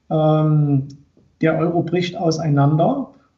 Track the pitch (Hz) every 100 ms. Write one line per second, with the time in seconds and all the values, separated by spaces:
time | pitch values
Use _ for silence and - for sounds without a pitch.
0 | - 156 156 156 156 151 147 139 135 -
1 | _ _ _ - 160 156 170 175 - 180
2 | 180 - 170 151 156 139 139 151 190 277
3 | 240 - _